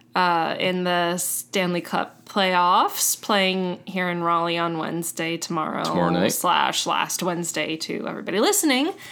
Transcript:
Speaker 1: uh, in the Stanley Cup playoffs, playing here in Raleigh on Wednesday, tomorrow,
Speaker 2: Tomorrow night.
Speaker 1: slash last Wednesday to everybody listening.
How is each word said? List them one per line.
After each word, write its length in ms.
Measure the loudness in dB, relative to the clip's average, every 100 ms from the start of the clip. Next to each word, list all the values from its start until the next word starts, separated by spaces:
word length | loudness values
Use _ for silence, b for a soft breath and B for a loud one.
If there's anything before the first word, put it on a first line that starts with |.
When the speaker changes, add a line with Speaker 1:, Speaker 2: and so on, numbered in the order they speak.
| _ 0
Speaker 1:
uh, 400 | 2 2 0 -2
in 260 | -2 -2
the 340 | 0 0 0 -2
Stanley 640 | -4 -6 -4 -2 0 -2
Cup 420 | -2 -4 -4 -8
playoffs, 960 | -6 0 4 4 6 4 4 0 -2 -2
playing 600 | 0 2 4 2 -2 -4
here 240 | -6 -4 -2
in 160 | 0
Raleigh 320 | 0 2 0 0
on 200 | -2 -2
Wednesday, 580 | -4 -4 -4 -4 -4 -4
tomorrow, 480 | -4 -2 -2 -2
Speaker 2:
Tomorrow 260 | -2 0 2
night. 220 | 2 2
Speaker 1:
slash 540 | 2 2 2 2 0 -2
last 360 | -2 -2 -2
Wednesday 540 | -2 -2 -4 -4 -4 -6
to 320 | -6 -6 -6
everybody 320 | -8 -4 0
listening. 520 | 2 2 2 2 2 -4 B